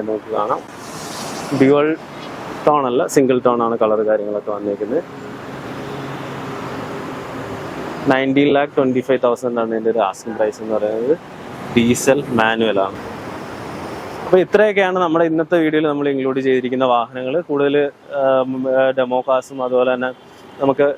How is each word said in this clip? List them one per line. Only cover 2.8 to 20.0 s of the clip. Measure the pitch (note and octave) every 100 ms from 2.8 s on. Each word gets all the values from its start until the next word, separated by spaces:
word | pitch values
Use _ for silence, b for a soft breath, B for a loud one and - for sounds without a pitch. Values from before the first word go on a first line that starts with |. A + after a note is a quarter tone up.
| C3
അല്ല, | B2+ F3+
സിംഗിൾ | D3+ B2+ B2+ B2
ടോൺ | A#2+ A#2
ആണ് | A#2
കളർ | A2 G#2+ G#2+
കാര്യങ്ങളൊക്കെ | G#2+ G#2 G#2 G#2+ G2+
വന്നേക്കുന്നത്. | G#2 G2+ G#2 D3 - - - - - - - - - - - - - - - - - - - C3+ C3+ C3 - - C3+ - - - - - C#3
നയൻറ്റീൻ | C3 C3+ C3+ C#3+ C#3
ലാക്ക് | D3 D3
ട്വൻറ്റി | C3 B2+ B2
ഫൈവ് | B2+ B2
തൗസൻഡ് | A#2 B2+ A#2
ആണ് | A2+
ഇതിൻ്റെ | A2+ A2+
ഒരു | A2+ F#2+
ആസ്കിംഗ് | - A#2 A2
പ്രൈസ് | G#2+ G#2+
എന്ന് | A2 G#2+
പറയുന്നത്. | G#2+ A2 B2 E3+ - - - - - A#2+
ഡീസൽ | A#2 A#2+ - C#3 C#3 A#2+
മാനുവൽ | A2+ A2+ A2+ G2+ G2
ആണ്. | G2 - - - - - - - - - - - -
അപ്പോൾ | - F#3 E3
ഇത്രയൊക്കെയാണ് | G3+ G#3+ G3 F#3 F#3 F3
നമ്മുടെ | E3 E3+
ഇന്നത്തെ | D#3+ D#3+ F3 D#3
വീഡിയോയിൽ | D#3 D#3
നമ്മൾ | C#3+ C#3+
ഇൻക്ലൂഡ് | C3+ C3+ C3+ C3+
ചെയ്തിരിക്കുന്ന | B2+ B2 B2+ C3 A#2+
വാഹനങ്ങൾ. | A#2 B2+ B2+ D#3+ E3
കൂടുതൽ, | C#3+ C#3+ C#3+ C#3+ - - C#3+
ആം, | C3+ C3 C3 C3 C3 C3 C3 C3
ഡെമോ | B2+ B2+ C3
കാർസും | C3 - C3+ B2+
അതുപോലെ | B2+ B2+
തന്നെ | B2